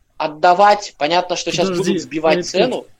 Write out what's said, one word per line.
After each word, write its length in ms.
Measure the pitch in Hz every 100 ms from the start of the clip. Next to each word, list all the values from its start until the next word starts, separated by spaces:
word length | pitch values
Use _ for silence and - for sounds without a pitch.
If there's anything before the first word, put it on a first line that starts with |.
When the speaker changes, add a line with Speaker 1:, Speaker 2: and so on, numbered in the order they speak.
| _ -
Speaker 1:
отдавать. 760 | 156 151 180 180 202 208 - -
Понятно, 380 | 151 170 175 170
что 160 | -
щас 160 | 160 185
Speaker 2:
Подожди, 160 | 180 185
Speaker 1:
будут 120 | 190
сбивать 380 | 135 151 160 156
Speaker 2:
это, 80 | 175
Speaker 1:
цену. 360 | 180 247 190 - _